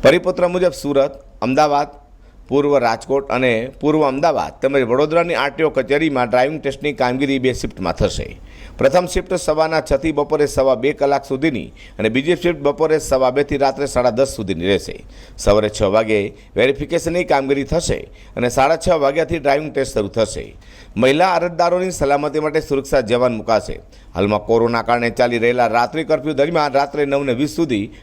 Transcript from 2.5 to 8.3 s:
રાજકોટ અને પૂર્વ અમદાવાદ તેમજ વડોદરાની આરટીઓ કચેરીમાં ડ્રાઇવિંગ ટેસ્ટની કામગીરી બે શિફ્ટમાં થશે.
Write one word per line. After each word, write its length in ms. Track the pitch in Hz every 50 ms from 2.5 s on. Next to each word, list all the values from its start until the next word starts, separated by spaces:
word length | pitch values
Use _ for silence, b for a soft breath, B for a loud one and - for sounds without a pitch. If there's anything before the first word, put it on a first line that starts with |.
| 127 143 143 143 143 131
રાજકોટ 520 | 120 113 117 117 - - 135 139 135 -
અને 400 | 110 127 131 123 117 110 120 135 - -
પૂર્વ 260 | 139 151 151 156 151
અમદાવાદ 540 | 135 131 139 160 165 143 104 78 76 - -
તેમજ 220 | - 139 143 139
વડોદરાની 520 | 127 113 123 139 151 151 160 170 170 175 156
આરટીઓ 360 | 113 135 143 123 139 160 147
કચેરીમાં 580 | - 135 120 117 139 147 160 156 139 127 123 113
ડ્રાઇવિંગ 340 | 123 127 127 147 160 147
ટેસ્ટની 300 | 139 139 131 - 147 147
કામગીરી 460 | 131 - 127 123 127 131 143 135 135 131
બે 140 | 127 127
શિફ્ટમાં 400 | 117 - - 104 - - 92 85
થશે. 480 | 82 - 107 92 - - - -